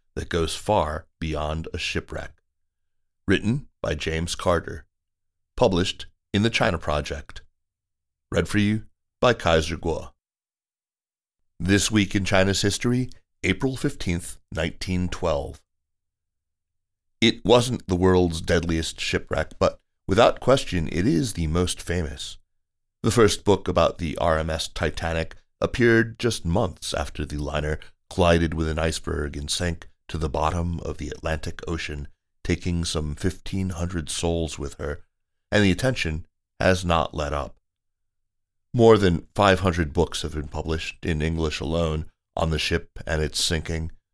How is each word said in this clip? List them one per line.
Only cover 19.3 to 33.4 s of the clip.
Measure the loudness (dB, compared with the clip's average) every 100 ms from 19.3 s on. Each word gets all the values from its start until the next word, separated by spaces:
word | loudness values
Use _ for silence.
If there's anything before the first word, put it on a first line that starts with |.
| -4 -4 0
but | -2 -2 _ _ 0
without | 6 6 4
question, | 2 2 2 -2 -2
it | 0 0
is | 0 0
the | -2 -2
most | 0 -2 -4
famous. | -4 -4 -4 -8 -12 -16 _ _ _ _ _ _
The | 2
first | 6 6 4
book | 2 2 2
about | 2 2 2
the | -4 0
R | 0 0
M | 0
S | -4 -6
Titanic | -4 -4 -2 -4 -4 -4 -8 -20 _
appeared | -4 2 4 4 2 -2
just | -4 -2
months | -2 0 -2 -4 -8
after | -6 -6 -6
the | -8 -6
liner | -4 -4 -2 -4 -8 -20 _
collided | 2 4 6 4
with | 0 -2
an | 0
iceberg | -2 -2 -4 -4 -4 -6
and | -6
sank | -4 -4 -4 -10 _ -10
to | -4
the | -2
bottom | 0 0 0 -2 -4
of | -6 -8
the | -8
Atlantic | -8 -4 -4 -6 -8 -6
Ocean, | -6 -6 -10 -12 -16 _ _
taking | -4 -2 0 -2
some | -2 -4 -4
fifteen | -4 -4 -4